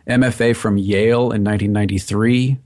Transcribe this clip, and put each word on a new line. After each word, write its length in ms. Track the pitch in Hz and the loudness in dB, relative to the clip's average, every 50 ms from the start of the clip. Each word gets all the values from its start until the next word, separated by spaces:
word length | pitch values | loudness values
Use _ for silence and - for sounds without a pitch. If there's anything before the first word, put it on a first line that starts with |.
| - | -8
M 160 | - 123 123 131 | -2 0 0 2
F 180 | 123 117 - | 0 0 0
A 140 | 117 117 113 | 0 0 0
from 240 | - - 107 101 101 | 0 0 -2 0 0
Yale 540 | 98 98 101 98 107 113 117 120 123 120 113 | 0 0 0 2 2 2 2 2 0 0 -2
in 100 | 107 101 | -2 -2
nineteen 300 | 101 104 101 98 104 101 | -2 -2 -2 -2 0 0
ninety-three. 840 | 104 104 98 101 95 - - 104 104 110 117 123 123 127 131 135 131 - | 0 0 -2 -2 -4 -4 -4 -2 0 2 2 2 2 2 0 -2 -4 -6